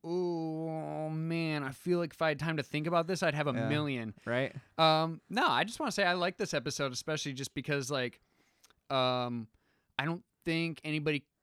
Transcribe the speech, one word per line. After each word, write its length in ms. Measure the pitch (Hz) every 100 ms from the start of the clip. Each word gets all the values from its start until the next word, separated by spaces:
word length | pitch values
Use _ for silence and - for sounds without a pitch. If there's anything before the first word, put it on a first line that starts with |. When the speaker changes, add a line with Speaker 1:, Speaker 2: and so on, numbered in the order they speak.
Speaker 1:
oh 1040 | 165 180 180 170 160 160 160 160 151 151 156
man, 540 | 156 165 165 160 151
I 80 | 135
feel 280 | 135 180 175
like 140 | 170
if 80 | -
I 80 | 160
had 100 | 143
time 180 | 156 160
to 60 |
think 240 | 139 151 156
about 200 | 170 165
this, 160 | 180
I'd 120 | 170 147
have 120 | 147
a 60 |
Speaker 2:
Yeah. 160 | 123 113
Speaker 1:
million. 440 | 147 147 127 110 - -
Speaker 2:
Right? 300 | 120 135 139 - -
Speaker 1:
Um, 440 | 160 156 165 160 _
no, 180 | 202 330
I 160 | 123
just 160 | 185 -
wanna 120 | 294
say 120 | 196
I 100 | 185
like 240 | 180 175 -
this 160 | 175
episode, 380 | 151 127 135 139
especially 420 | 123 - 156 143
just 200 | 131 135
because, 360 | - 135 143 123
like, 280 | 139 123 - _ _ _ _ - _ _
um, 580 | 135 127 127 123 120 110 _ _ _ _ -
I 60 | 143
don't 180 | 175 - _ -
think 340 | 165 165 156
anybody, 420 | 156 151 151 147 - _